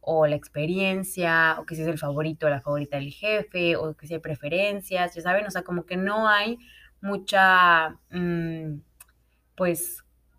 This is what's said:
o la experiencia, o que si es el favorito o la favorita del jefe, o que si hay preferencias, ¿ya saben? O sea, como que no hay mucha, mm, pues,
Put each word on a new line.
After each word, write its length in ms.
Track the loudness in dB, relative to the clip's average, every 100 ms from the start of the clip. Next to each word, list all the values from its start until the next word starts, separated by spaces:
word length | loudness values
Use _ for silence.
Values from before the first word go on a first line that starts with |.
o 260 | 0 2 2
la 100 | 2
experiencia, 1200 | -4 -6 -2 0 0 -2 -4 -2 0 2 2 0
o 60 | -6
que 80 |
si 80 | -6
es 60 | -4
el 100 | -4
favorito 480 | -4 -4 -4 0 0
o 40 |
la 100 | 0
favorita 360 | -2 -4 -4 -6
del 120 | -8
jefe, 640 | -8 -4 -2 -4 -2 0 0
o 180 | -2 -8
que 100 | -10
si 80 |
hay 60 | -10
preferencias, 960 | -8 -8 -4 -2 -2 -4 -6 -2 -2
¿ya 80 | -4
saben? 240 | -2 -2 -2
O 40 |
sea, 120 | -8
como 240 | -6 -6 -4
que 100 | -4
no 320 | -2 0 2
hay 300 | 2 2 -6 -12 -20 -20 _
mucha, 920 | -6 -6 0 4 8 8 8 6 4 -4 _
mm, 720 | -4 -2 -2 -2 -6 -6 -8 -12 _ -20 _ _ _ _ -2
pues, 480 | 0 0 -4 -10 _ _ _